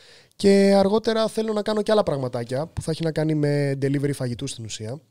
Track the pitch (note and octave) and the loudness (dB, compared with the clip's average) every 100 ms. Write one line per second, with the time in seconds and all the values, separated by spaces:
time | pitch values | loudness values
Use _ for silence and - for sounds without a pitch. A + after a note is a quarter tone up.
0 | - - _ - G3 G3 G3 G3 F#3+ A3 | -20 -20 _ 0 4 6 6 6 4 2
1 | A3+ A3 A3 A3 A3 G#3 G#3 G#3+ G#3+ G#3 | 0 0 0 -2 -2 -2 -2 -2 2 2
2 | F3 C#3 B2 B2 A#2+ B2+ E3 - - D#3 | 2 -2 -4 -6 -4 -4 -6 -6 -6 -4
3 | D#3+ D#3 D#3 D#3 D3 D3 C#3 C#3 C#3 C#3+ | -2 -2 0 0 0 0 0 -2 -2 0
4 | C#3+ C#3 B2+ A#2 C3+ - G#2+ - A2 C#3+ | -2 -2 -6 -6 -8 -10 -12 -10 -10 -12
5 | _ | _